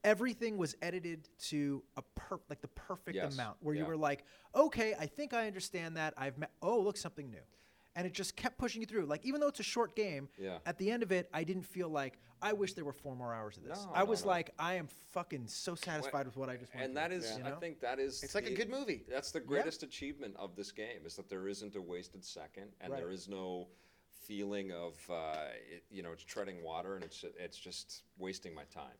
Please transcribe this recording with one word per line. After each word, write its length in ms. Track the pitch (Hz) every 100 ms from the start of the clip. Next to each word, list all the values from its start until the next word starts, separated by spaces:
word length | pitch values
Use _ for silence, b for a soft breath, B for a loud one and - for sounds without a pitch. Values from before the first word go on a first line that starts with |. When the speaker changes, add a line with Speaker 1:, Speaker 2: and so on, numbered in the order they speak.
Speaker 1:
Everything 540 | 208 208 247 226 233 208
was 180 | 160 -
edited 480 | 170 180 170 165 - - -
to 340 | 147 143 139 - -
a 60 |
per-, 380 | - - - 185 -
like, 120 | 147
the 60 | -
perfect 460 | - - 185 - 190
Speaker 2:
Yes. 180 | 151 135
Speaker 1:
amount 220 | 113 -
where 140 | 151 151
you 60 |
Speaker 2:
Yeah. 40 | 156
Speaker 1:
were 80 | 160
like, 280 | 151 143 - B B -
"Okay, 400 | 311 - 220 214
I 100 | 151
think 260 | - 294
I 120 | 240 220
understand 500 | 190 - 180 165 160
that. 180 | 156 -
I've 200 | 139 131
met, 120 | 156 -
oh, 180 | 170 233
look, 180 | 196 196
something 320 | 170 - 139
new." 140 | 98 - b b b b -
And 120 | 180
it 60 |
just 220 | 185 185 -
kept 220 | 247 -
pushing 240 | 240 226
you 60 | 220
through. 180 | 214 147
Like, 200 | 151 247
even 160 | 294
though 60 | 294
it's 100 | -
a 40 |
short 320 | 202 233 233 -
game, 340 | 208 143 139 -
Speaker 2:
Yeah. 200 | 95 92 -
Speaker 1:
at 120 | 170
the 100 | 190
end 140 | 240
of 80 | 214
it, 180 | 185 175
I 100 | 156
didn't 200 | 165 185 180
feel 240 | 185 175
like, 280 | 151 135 - B B
"I 120 | 202
wish 200 | 208 190
there 120 | 190 147
were 80 |
four 220 | 135 143 127
more 160 | 120
hours 240 | 113 107 -
of 60 |
this." 200 | 123 180 196
Speaker 2:
No, 60 |
Speaker 1:
I 60 | 165
Speaker 2:
no, 60 | 202
Speaker 1:
was 180 | 208
Speaker 2:
no. 60 | 196
Speaker 1:
like, 220 | 175 165 -
"I 180 | 165 185
am 120 | 151
fucking 600 | - - 180 170 143 113
so 280 | - - 170
satisfied 380 | - 156 139 139
Speaker 2:
When, 60 | 131
Speaker 1:
with 100 | 131
what 120 | 131
I 60 | 127
just 160 | 123
went 120 | 127 131
Speaker 2:
and 80 |
Speaker 1:
through," 80 | 135
Speaker 2:
that 100 | 170
is, 140 | 180 113
Speaker 3:
Yeah. 80 | 110
Speaker 1:
you 60 |
Speaker 2:
I 60 | 127
Speaker 1:
know? 80 | 139
Speaker 2:
think 200 | 170 151
that 180 | 120 131
is 240 | 139 127
Speaker 3:
It's 100 | 139
like 120 | 202 123
a 20 |
Speaker 2:
the, 60 | 196
Speaker 3:
good 140 | 220
movie. 340 | 262 254 131 -
Speaker 2:
that's 240 | 127 -
the 80 | 160
Speaker 1:
Yeah. 60 | 135
Speaker 2:
greatest 380 | 143 160 160
achievement 520 | 143 - 143 143 120 98
of 180 | 95 90
this 160 | 101
game, 340 | - 107 107 78
is 100 | -
that 120 | 95
there 180 | 95 98
isn't 280 | 101 104 98
a 60 |
wasted 420 | 87 87 90 98
second, 500 | - - 76 - 101 95
and 120 | 92
Speaker 1:
Right. 80 | 135
Speaker 2:
there 100 | -
is 160 | 92 92
no 400 | 95 92 90 87 b b b b
feeling 640 | - - 104 101 101 95
of, 260 | 85 85 80 -
uh, 380 | 85 78 78 73 57 58
it, 140 | 85 _
you 100 | 98
know, 100 | 85
it's 120 | 82
treading 400 | - - 98 90
water, 320 | 82 82 90 98
and 80 |
it's, 200 | 82 - 87 -
it's 200 | 90 -
just 460 | 92 - - - - -
wasting 360 | 92 95 90 78
my 80 | 71
time. 300 | 80 67